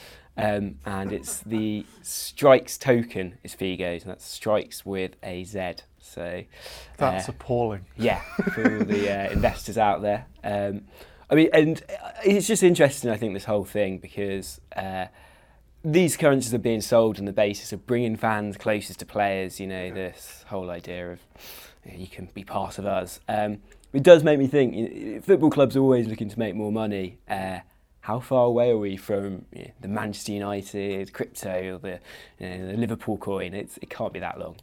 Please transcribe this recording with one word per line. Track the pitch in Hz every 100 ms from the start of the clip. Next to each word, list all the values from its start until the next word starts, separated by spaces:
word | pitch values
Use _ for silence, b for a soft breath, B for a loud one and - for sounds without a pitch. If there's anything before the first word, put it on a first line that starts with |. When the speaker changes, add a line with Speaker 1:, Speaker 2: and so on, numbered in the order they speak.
| B B B -
Speaker 1:
Um, | 107 104 101 - 104
and | 98 98
it's | 101 - -
the | 107 110 107 107 - -
Strikes | - - - - 147 123 - -
token | 139 120 113 95 92 -
is | 95 -
Figo's, | 95 90 90 85
and | 98
that's | - -
Strikes | - 110 107 - - 101
with | 95 92 -
a | 101 90
Z. | 92 104 90 82 - _
So, | - - 85 90 - B B B B -
Speaker 2:
That's | 135 95 107
Speaker 1:
uh, |
Speaker 2:
appalling. | - - 120 113 98 95 -
Speaker 1:
Yeah, | 113 92 - - -
for | 113
all | 107 107
the, | 101 104 101
uh, | 98 98
<laughs> |
investors | - - - - 107
out | 104 90
there. | 104 104 - -
Um, | 101 101 101 101 - b b b b
I | 147
mean, | 160
and | 160 156 156 - - - - 202
it's | 196 208
just | 220
interesting, | 185 170 139 - 123
I | 104
think, | 110
this | 95 -
whole | 104 95
thing, | 104 98 92
because, | - - 101 98 - - - -
uh, | 95 92 92 b b b b b _ _
these | 160 160 170 -
currencies | 156 135 113
are | 117
being | 117 110
sold | - 117 113 98
on | 101
the |
basis | 98 104 101 -
of | 98 -
bringing | 123 117 110
fans | 113 107 104 95
closest | 113 107 95 87
to | -
players, | 104 101 95 92 -
you | 95
know, | 95 90
this | 92 90 - - - -
whole | 98 90
idea | 85 87 90 87
of, | 87 _ - B B B B -
you |
know, | 90
"You | 92
can | - 92
be | 101
part | 95 101 95 -
of | 98
us." | 95 90 - -
Um, | 107 107 101 - - -
it | 139
does | 180 170
make | 156 147
me | 131
think, | 143 123 85
you | 113 98 110 113
know, |
football | - 175 151
clubs | 143 131 131
are |
always | 135 123 110
looking | 107 104
to | 110
make | 107
more | 98 107
money. | 110 107 98 92 - -
Uh, | 98 95 90 - _ _ _
how | - 120
far | - 131 120
away | 117 123
are | 113
we | 101 95
from, | - 101 101 92 -
you | -
know, | - -
the | 95
Manchester | 107 107 - -
United | 101 101 101 98 101 101 98 95
crypto | - 120 - 98 92 92 90
or |
the, | 98 90 B B B _
you | 92
know, | 92 92
the | 107
Liverpool | 113 113 - 101
coin? | 101 95 90
It's, | 98 - -
it | -
can't | - 107
be | 92
that | 87 -
long | 85 -